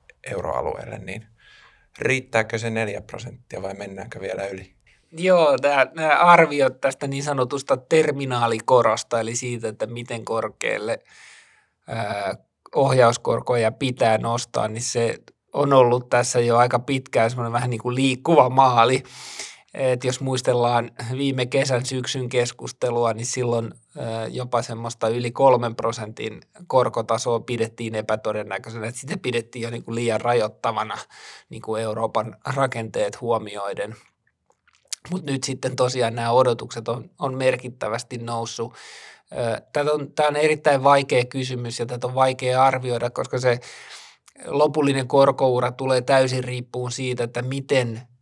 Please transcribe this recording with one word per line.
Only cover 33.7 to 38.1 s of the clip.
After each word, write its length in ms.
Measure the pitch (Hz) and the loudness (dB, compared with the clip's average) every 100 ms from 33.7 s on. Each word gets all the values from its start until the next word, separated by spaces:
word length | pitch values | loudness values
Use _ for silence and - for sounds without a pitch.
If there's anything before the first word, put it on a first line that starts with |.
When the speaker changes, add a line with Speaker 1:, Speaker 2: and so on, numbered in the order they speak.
| 98 104 113 _ _ _ _ _ _ _ _ _ - - | -6 -8 -10 _ _ _ _ _ _ _ _ _ -14 -8
Speaker 2:
Mut 120 | 185 | -8
nyt 200 | 151 135 | -4 -6
sitten 320 | 131 127 131 127 | -6 -6 -4 0
tosiaan 400 | 127 127 113 117 | 0 0 -2 -2
nämä 160 | 117 | 2
odotukset 560 | 123 123 120 113 120 113 | 4 4 2 -6 -8 -6
on, 220 | 117 113 - | -8 -10 -8
on 180 | 139 131 | -6 0
merkittävästi 800 | 131 123 127 123 107 117 - | 0 0 -4 -8 -6 -6 -8